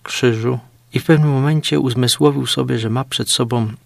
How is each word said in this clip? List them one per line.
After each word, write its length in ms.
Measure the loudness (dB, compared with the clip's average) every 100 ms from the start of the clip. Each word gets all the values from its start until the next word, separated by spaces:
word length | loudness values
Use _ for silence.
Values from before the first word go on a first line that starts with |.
krzyżu 560 | -10 -2 0 0 -2 -4 -8 _ _
i 60 | -4
w 60 | 2
pewnym 260 | 4 4
momencie 480 | 2 2 0 0 0
uzmysłowił 680 | 0 0 0 2 2 2 -2
sobie, 320 | -2 -2 -2
że 100 | -2
ma 140 | -4
przed 280 | -4 -6 -4
sobą 360 | -2 0 0 -2 -6